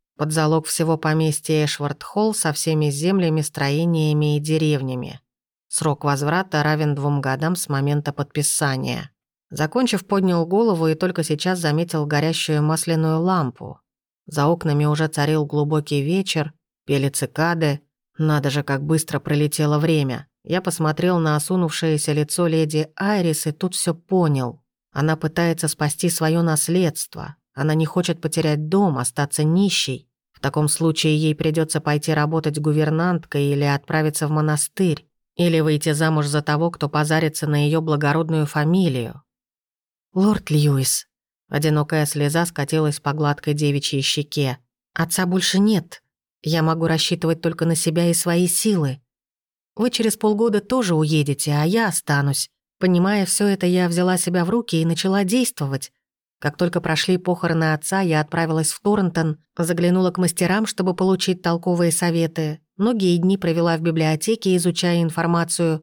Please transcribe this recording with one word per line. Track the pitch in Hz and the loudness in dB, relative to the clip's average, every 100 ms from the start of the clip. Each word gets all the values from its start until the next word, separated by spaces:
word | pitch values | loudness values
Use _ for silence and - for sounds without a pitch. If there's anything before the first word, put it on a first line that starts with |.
| _ - | _ -8
под | 151 | -2
залог | 156 151 160 156 | 0 2 2 0
всего | - 160 160 | -2 0 0
поместья | 160 156 160 147 - 156 147 | 0 2 0 0 0 0 0
Эшвард-Холл | - 143 139 - 208 220 214 | -2 -6 -6 -6 -2 0 0
со | 165 | -2
всеми | 151 - 156 151 | -2 0 0 0
землями, | 139 165 196 175 156 | 0 0 2 2 0
строениями | 147 - 139 147 170 165 156 151 151 147 | -2 -4 -2 0 0 2 2 2 2 0
и | |
деревнями. | 151 156 156 147 131 127 127 131 _ _ _ _ _ | 0 0 2 0 -2 -6 -10 -14 _ _ _ _ _
Срок | - 156 139 | -4 -2 0
возврата | 147 139 143 170 190 156 | 0 0 0 0 0 0
равен | 147 151 151 143 | 0 0 0 0
двум | 143 143 | 0 0
годам | 135 131 156 175 | -2 -2 -2 -2
с | - | -2
момента | 139 139 147 143 | -2 0 0 -2
подписания. | 139 143 - 147 - 147 131 131 117 - _ _ _ _ | -6 -6 -4 -2 -2 -2 -2 -4 -6 -10 _ _ _ _
Закончив, | - 151 240 247 196 - | -4 -2 0 0 0 -2
поднял | 196 185 175 165 | 0 2 2 0
голову | 196 233 175 160 | 2 2 2 0
и | 160 | 0
только | 180 180 | -2 -2
сейчас | 156 151 185 180 | -2 -2 -2 -2
заметил | 165 147 170 160 147 | 0 0 -2 -2 -2
горящую | 151 156 165 - 151 | 0 0 -2 -2 0
масляную | 151 156 - 165 160 160 | 0 0 0 0 0 0
лампу. | 175 185 135 - 101 - _ _ _ _ - | 0 0 -2 -6 -14 -16 _ _ _ _ -8
За | 151 143 | 0 2
окнами | 170 160 147 147 | 2 0 2 2
уже | 151 160 | 2 0
царил | 156 143 156 147 | 0 0 0 0
глубокий | 147 147 156 151 143 | -2 0 0 0 -2
вечер, | 139 185 190 160 151 - _ _ - | 0 0 0 -2 -4 -8 _ _ -2
пели | 139 139 | 0 0
цикады. | - 156 - 165 165 156 143 - _ _ - | -2 -6 -2 0 2 0 -2 -8 _ _ -2
Надо | 156 151 139 | 0 2 0
же, | 143 | -2
как | 143 170 | -2 -4
быстро | 147 160 - - | 0 -2 0 -6
пролетело | - 147 151 - 151 147 | -2 0 0 0 0 2
время. | 156 156 135 120 - _ | 2 0 0 -4 -12 _
Я | - 175 | -6 -4
посмотрел | 180 - 156 156 175 180 | -2 -2 -2 0 0 2
на | 160 151 | 2 0
осунувшееся | - 185 170 - 165 151 156 | 0 0 0 -2 0 0 0
лицо | 147 151 - 170 | 0 0 0 0
леди | 160 156 156 151 - | 2 0 -2 -4 -4
Айрис | 196 208 170 156 160 | -2 0 0 0 -4
и | |
тут | 151 180 - | -4 -4 -2
всё | - | -4
понял. | 165 _ 190 165 139 123 - _ _ _ | -4 _ 2 2 2 -2 -8 _ _ _
Она | 139 151 160 | -2 0 0
пытается | 156 165 170 165 156 | -2 0 0 0 -4
спасти | - 147 - 175 | -2 -4 -2 -2
своё | 170 160 165 | 0 0 2
наследство. | 170 156 - 175 175 - - 160 143 - _ | 2 0 0 0 0 -2 -8 -10 -14 -16 _
Она | - 147 | -4 0
не | 156 160 | 0 0
хочет | - 175 165 | 0 -2 -4
потерять | 156 - 160 151 151 | -4 -2 0 -2 0
дом, | 190 202 131 | 2 2 0
остаться | 123 - 143 - | -4 -4 -4 0
нищей. | 151 170 202 - - 127 - _ _ | 2 2 2 0 -4 -8 -12 _ _
В | _ | _
таком | 139 151 151 | -4 0 0
случае | - 165 156 156 151 | 0 0 2 2 2
ей | 156 151 | 2 0
придётся | 160 156 156 151 | 0 0 0 -2
пойти | 151 147 151 | 0 -2 0
работать | 151 147 160 156 151 | 0 0 0 -2 -2
гувернанткой | 151 151 151 160 175 175 - 143 143 | 0 2 2 0 0 0 -2 -2 0
или | 143 | 0
отправиться | 143 143 - 160 156 151 147 | 0 0 -2 0 0 -2 -2
в | |
монастырь, | 151 151 151 - - 185 147 - _ _ - | 0 2 0 -2 0 0 0 -8 _ _ -2
или | 170 165 | 2 2
выйти | 156 151 160 | 2 2 0
замуж | 151 160 156 143 | 0 2 2 0
за | 147 | -2
того, | 147 151 170 | 0 0 0
кто | 170 147 | -2 -4
позарится | 151 151 156 160 151 151 | -2 0 2 0 -2 -2
на | 147 147 | 2 2
её | 160 | 2
благородную | 160 147 147 151 160 160 151 | 0 0 2 0 0 0 0
фамилию. | 151 151 180 175 127 117 - - _ _ _ _ _ _ _ _ | 0 2 2 2 0 -6 -10 -20 _ _ _ _ _ _ _ _
«Лорд | 185 202 214 - | 0 2 2 0
Льюис», | 151 147 139 131 - - _ _ _ _ | 2 4 2 0 -2 -6 _ _ _ _
одинокая | 143 156 151 147 160 147 | -2 2 2 2 0 0
слеза | 147 143 160 170 | 0 0 0 0
скатилась | - 139 156 151 143 | -2 -2 0 0 -2
по | - | -4
гладкой | 151 147 143 - | -2 -2 -2 -2
девичьей | 147 151 143 - 139 | 0 0 0 -2 -2
щеке. | 135 - 147 - 139 123 _ _ _ | -2 -4 -4 -2 -2 -4 _ _ _
«Отца | - 165 - 180 | -6 -4 -2 0
больше | 185 180 185 | 0 0 2
нет. | 208 208 156 - _ _ _ _ | 4 2 -2 -12 _ _ _ _
Я | - 165 | -2 0
могу | 160 165 165 | 2 2 0
рассчитывать | 160 - 170 165 165 | 0 0 0 0 0
только | 165 170 165 | -2 -2 0
на | 165 | 0
себя | - 160 170 | 0 2 2
и | |
свои | 165 180 170 180 | 2 0 2 2
силы. | - 220 196 143 127 _ _ _ _ _ _ _ - | 0 0 2 0 -4 _ _ _ _ _ _ _ -4
Вы | 240 | -2
через | - 226 202 | 0 0 0
полгода | 214 208 233 202 | 0 2 2 0
тоже | 196 254 208 160 | 0 0 2 2
уедете, | 156 156 143 139 - | 2 2 0 -2 0
а | 147 | 0
я | 151 220 220 | 2 2 0
останусь». | - - 143 143 135 - _ _ _ | -2 0 0 0 -2 -6 _ _ _
Понимая | 185 175 185 208 185 | 2 4 4 2 0
всё | - 202 | 0 0
это, | 196 180 | 2 2
я | 180 180 | 2 2
взяла | 170 180 180 | 2 2 0
себя | 180 180 170 | 0 0 0
в | |
руки | 233 233 165 | 0 0 0
и | 165 | 0
начала | 165 190 196 | 0 0 0
действовать. | 190 240 240 - 139 135 - _ _ _ _ _ | 2 0 0 -4 -4 -4 -8 _ _ _ _ _
Как | 147 - | -8 -2
только | 175 175 | -2 0
прошли | - 156 - 185 | -2 -2 0 0
похороны | 180 175 170 160 160 | 0 -2 0 0 0
отца, | 151 - 190 | 0 -2 -2
я | 185 156 | 2 0
отправилась | 156 170 165 160 156 | 0 -2 0 0 -2
в | - | -2
Торрентон, | 202 208 185 170 160 151 _ - | 0 2 2 0 -2 -4 _ -4
заглянула | 170 175 175 180 185 | -2 0 2 2 2
к | 180 | 0
мастерам, | 180 165 175 196 214 | -2 0 0 0 -2
чтобы | - 185 180 | -2 -2 0
получить | 190 185 190 180 | 0 2 0 -2
толковые | 175 170 175 175 170 | -2 -2 0 0 2
советы. | 160 175 165 165 165 156 151 _ - | 2 0 0 0 -2 -6 -6 _ -2
Многие | 208 233 190 175 | 0 2 2 2
дни | 185 196 | 2 2
провела | 180 165 170 165 | 0 2 2 0
в | |
библиотеке, | 165 160 156 156 - 226 190 180 | 0 0 0 0 -2 -2 0 2
изучая | 175 170 180 170 | 0 0 0 2
информацию, | 165 165 165 170 170 - 165 160 | 0 0 0 0 0 -2 0 -2